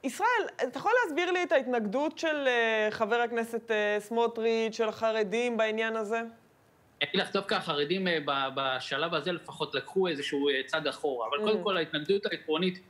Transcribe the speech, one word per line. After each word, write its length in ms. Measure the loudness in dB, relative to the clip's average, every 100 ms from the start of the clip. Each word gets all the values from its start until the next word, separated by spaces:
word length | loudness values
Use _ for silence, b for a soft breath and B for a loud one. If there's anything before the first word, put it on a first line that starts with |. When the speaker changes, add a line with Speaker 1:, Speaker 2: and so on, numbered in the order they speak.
Speaker 1:
ישראל, 240 | -6 0 2 2 0 -4
אתה 140 | -4 -2
יכול 120 | 2 4 4
להסביר 260 | 0 0
לי 120 | 0
את 80 | 2
ההתנגדות 640 | 2 2 -2 0 0 -2 -2
של, 280 | -2 0 2
אה, 400 | 2 2 2 0
חבר 240 | 0 0 2
הכנסת, 560 | 2 0 -2 -6 0
אה, 260 | 0 2 0
סמוטריץ', 760 | 0 0 0 2 0 2 0 0
של 120 | -2
החרדים 680 | 0 0 2 0 0 0 2
בעניין 380 | 0 2 0 -2
הזה? 240 | -2 -2
Speaker 2:
אני 100 | -4 -12 _ _ _ _ _ _ -2
אגיד 120 | -2
לך, 100 | 0
דווקא 220 | -2 0 -2
החרדים, 520 | 0 0 0 0 2
אה, 100 | 0 0
ב-, 220 | 0 0 -2
בשלב 580 | -2 -2 -4 -2 0
הזה 180 | -2 -2
לפחות 440 | -4 -8 -8 -4 -4
לקחו 320 | -2 0 2
איזשהו, 420 | 0 -2 0 2
אה, 40 | 2 0
צד 220 | -2 -2
אחורה, 400 | -2 -4 -2 -2
אבל 100 | 0
Speaker 1:
Mm. 40 |
Speaker 2:
קודם 220 | 0 0
כל 140 | 0 0
ההתנגדות 480 | 0 -4 0 0 0
העקרונית 540 | -6 -2 2 0 -2